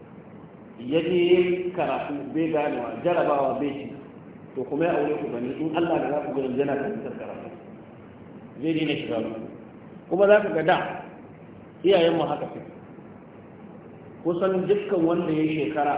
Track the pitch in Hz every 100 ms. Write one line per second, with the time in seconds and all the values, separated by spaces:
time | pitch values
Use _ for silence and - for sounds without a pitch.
0 | - - - - - - - - 123 160
1 | 165 180 175 180 180 - - 175 135 127
2 | - 143 135 156 165 151 147 127 117 113
3 | 175 170 131 139 135 120 143 - - -
4 | - - - - - 131 123 147 170 151
5 | 147 151 - 120 127 139 156 165 165 151
6 | 131 147 139 135 131 123 139 135 - -
7 | 131 107 104 92 - - - - - -
8 | - - - - - - 156 160 151 143
9 | 110 113 - - - - - - - -
10 | - 175 202 208 196 160 160 170 - -
11 | - - - - - - - - 175 190
12 | 165 165 143 147 - - - - - -
13 | - - - - - - - - - -
14 | - - 170 175 190 185 185 202 - 185
15 | 165 175 156 156 156 156 131 151 147